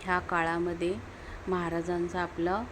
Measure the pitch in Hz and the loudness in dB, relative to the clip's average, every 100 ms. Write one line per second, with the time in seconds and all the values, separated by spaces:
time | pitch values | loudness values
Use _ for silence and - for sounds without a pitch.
0 | 185 180 - 175 165 170 175 170 175 214 | 0 0 2 2 2 2 0 0 0 -2
1 | - - - - - 180 170 170 170 175 | -6 -12 -12 -6 0 0 2 0 0 0
2 | 175 180 170 - 170 202 247 | 0 0 -2 0 2 2 -2